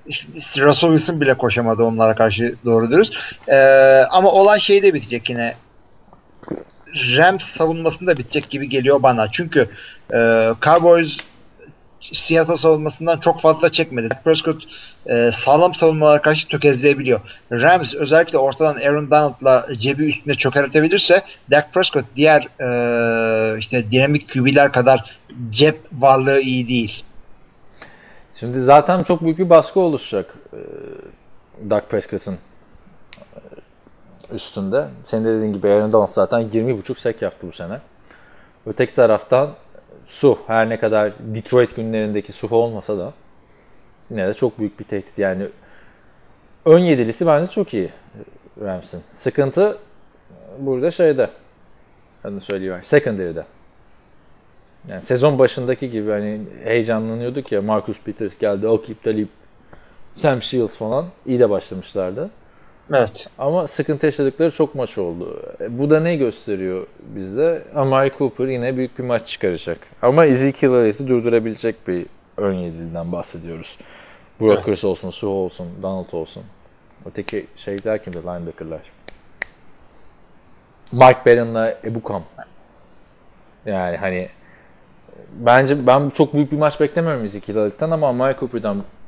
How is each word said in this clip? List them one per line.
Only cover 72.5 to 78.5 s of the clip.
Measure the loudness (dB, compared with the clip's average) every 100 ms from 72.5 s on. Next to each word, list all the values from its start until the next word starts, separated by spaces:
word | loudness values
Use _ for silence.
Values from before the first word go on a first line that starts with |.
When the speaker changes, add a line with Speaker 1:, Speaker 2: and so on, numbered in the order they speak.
Speaker 2:
yediliden | -4 -6 -10 -12 -10 -10
bahsediyoruz. | -10 -12 -16 -16 -16 -16 -20 -20 -20 -20 -20 _ -2
Brock | 2 2 0
Speaker 1:
Evet. | -4
Speaker 2:
olsun, | -4 -6 -8
Suh | -10 -6
olsun, | -6 -6 -10 -16 -12
Donald | -10 -10 -10
olsun. | -10 -12 -14 -20 -20 _ _ _ _ -16
Öteki | -14 -10 -10 -10 -14
şeyler | -12 -8 -6 -6
kimdi? | -8 -14
Linebacker'lar. | -12 -12 -12